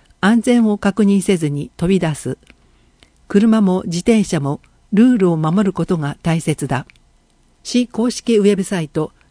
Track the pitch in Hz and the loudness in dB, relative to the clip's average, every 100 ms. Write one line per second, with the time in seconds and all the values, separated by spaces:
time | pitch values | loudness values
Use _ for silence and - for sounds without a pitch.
0 | _ _ 190 233 220 240 220 208 202 190 | _ _ 2 2 2 2 2 0 -2 0
1 | 202 202 180 185 156 143 147 - 170 190 | 2 2 2 0 0 -4 -8 -6 0 0
2 | 170 147 127 135 _ _ _ _ _ _ | 0 -4 -8 -10 _ _ _ _ _ _
3 | _ _ _ 202 226 220 196 185 - 170 | _ _ _ 2 4 2 2 0 -4 -4
4 | 180 220 196 165 139 147 _ _ _ 202 | 0 2 2 -2 -4 -6 _ _ _ 2
5 | 247 247 185 160 156 180 196 185 190 180 | 4 4 2 0 0 0 0 -2 -4 -2
6 | 147 143 175 165 160 151 135 131 - _ | -4 -6 -4 -2 -2 -4 -4 -6 -8 _
7 | _ _ _ _ _ _ - 247 240 - | _ _ _ _ _ _ -4 -2 -2 -2
8 | 240 - - 226 202 196 190 196 156 - | -4 -4 0 2 2 0 -2 -6 -6 -6
9 | 156 _ _ | -6 _ _